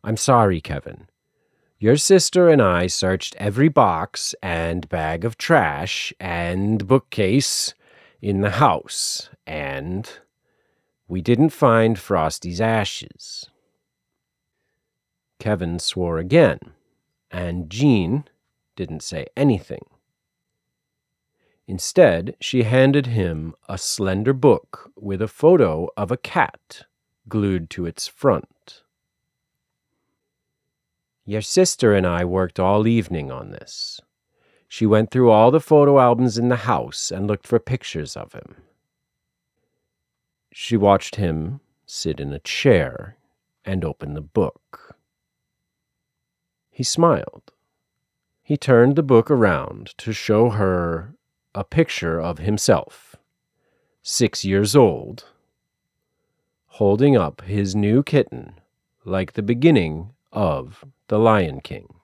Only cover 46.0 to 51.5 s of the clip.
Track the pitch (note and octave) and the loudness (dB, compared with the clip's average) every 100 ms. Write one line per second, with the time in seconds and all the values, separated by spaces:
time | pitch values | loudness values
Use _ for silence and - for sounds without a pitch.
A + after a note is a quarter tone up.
46 | _ _ _ _ _ _ _ _ B2+ - | _ _ _ _ _ _ _ _ -6 2
47 | E3+ B2+ - - _ _ _ _ _ _ | 2 2 -4 -18 _ _ _ _ _ _
48 | _ _ _ _ _ D3+ - A#2+ B2 C#3+ | _ _ _ _ _ -4 4 6 6 4
49 | C#3+ B2 A2+ C#3+ G#2+ D#2 - - G#2+ - | 4 4 4 0 2 -2 -6 -14 -18 -14
50 | - G#2+ - G#2+ A#2+ G#2 F#2+ F2+ E2+ E2 | -10 -10 0 2 2 0 -2 -2 -4 -6
51 | G2 - _ _ _ | -10 -20 _ _ _